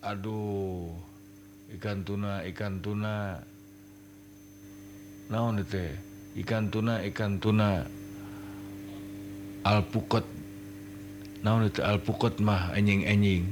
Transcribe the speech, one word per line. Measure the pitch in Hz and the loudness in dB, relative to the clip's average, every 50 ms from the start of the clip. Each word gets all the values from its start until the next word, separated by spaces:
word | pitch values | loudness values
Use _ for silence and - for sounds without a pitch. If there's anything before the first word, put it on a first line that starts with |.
| - | -4
Aduh. | 101 104 101 95 110 110 107 104 104 101 98 98 95 92 90 87 85 82 87 87 - - - - - - - - - - - - - | -4 -4 -4 -4 -4 -2 -2 -2 -2 0 0 -2 -2 -2 -4 -6 -6 -8 -10 -12 -14 -18 -20 -20 -20 -20 -20 -20 -20 -20 -20 -18 -14
Ikan | 113 92 - 107 101 98 92 | -14 -6 -4 -4 -2 -2 -2
tuna, | 87 101 101 101 101 98 98 82 | -4 -2 -2 -2 -2 -2 -2 -4
ikan | 92 90 - 110 101 95 95 - | -6 -6 -4 -4 -4 -4 -4 -2
tuna. | 104 104 104 104 107 107 104 104 98 92 80 - - - - - - - - - - - - - - - - - - - - - - - - - - - - - - - - - - - - 98 98 | -2 -2 0 0 -2 -2 -2 -2 -4 -6 -6 -10 -14 -20 -20 -20 -20 -20 -20 -20 -20 -20 -20 -20 -20 -20 -20 -20 -20 -20 -20 -20 -20 -20 -20 -20 -18 -18 -16 -16 -16 -16 -16 -16 -16 -16 -16 -8 -4
Naon | 107 113 117 117 110 | 0 0 2 2 2
ieu | 104 95 | 0 0
teh? | - 101 95 90 78 71 95 - - - - - - - | 0 -2 -2 -2 -2 -4 -8 -10 -14 -16 -18 -18 -12 -8
Ikan | - - - - 110 107 | -8 -2 0 0 0 0
tuna, | 98 101 110 110 117 117 110 90 | 0 0 0 0 2 0 0 -2
ikan | 104 98 - 110 104 101 92 | -4 -2 0 0 0 0 2
tuna. | - 110 107 107 107 104 98 85 65 - - - - - - - - - - - - - - - - - 98 98 - - - - - - - 101 - - - - - - - - - | 4 4 6 6 6 6 4 2 0 -2 -6 -12 -12 -12 -12 -12 -12 -12 -12 -12 -12 -12 -14 -12 -12 -12 -12 -12 -12 -12 -12 -12 -12 -12 -12 -12 -10 -10 -12 -12 -12 -12 -12 -2 2
Alpukot. | 101 104 107 92 - - 113 - - - 113 - - - - - - - - - - - - - - - - - - - - - - - - | 4 6 6 4 4 0 -2 0 4 2 2 2 0 -10 -12 -12 -12 -14 -14 -14 -14 -14 -14 -14 -14 -14 -14 -14 -14 -14 -14 -14 -14 -12 -2
Naon | - 107 110 113 110 | 2 4 6 6 6
ieu | 104 | 4
teh? | - - - | 4 2 2
Alpukot | 98 104 101 - - 110 - - 117 - - 104 | 4 4 4 2 0 0 2 2 2 2 4 4
mah, | 104 101 95 90 87 - | 4 4 4 2 2 2
enjing-enjing. | 101 104 104 98 98 90 - 104 101 101 101 92 90 87 95 | 4 6 6 6 4 4 4 6 6 6 6 6 4 2 0